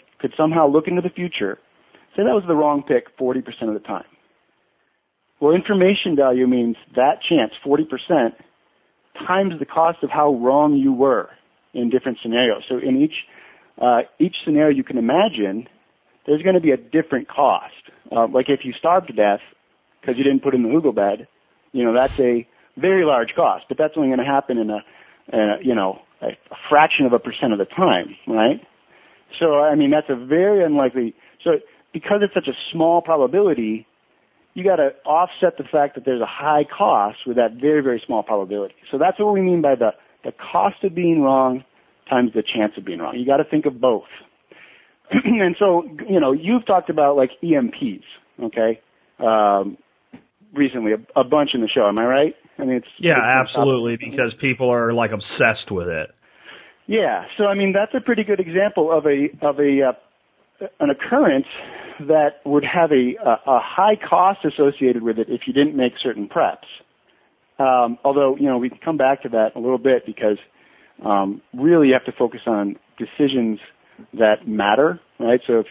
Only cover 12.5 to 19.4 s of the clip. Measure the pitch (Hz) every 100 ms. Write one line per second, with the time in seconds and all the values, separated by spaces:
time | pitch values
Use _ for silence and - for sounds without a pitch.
12.5 | 104 - 123 139 131 151 - - - -
13.5 | _ _ - 123 120 - - 175 - -
14.5 | 147 156 135 127 127 117 151 214 135 98
15.5 | 104 117 _ _ _ _ _ - 151 170
16.5 | 180 165 127 117 156 160 135 - - 139
17.5 | 95 - - - _ - 123 113 127 131
18.5 | 135 131 117 165 185 175 110 104 101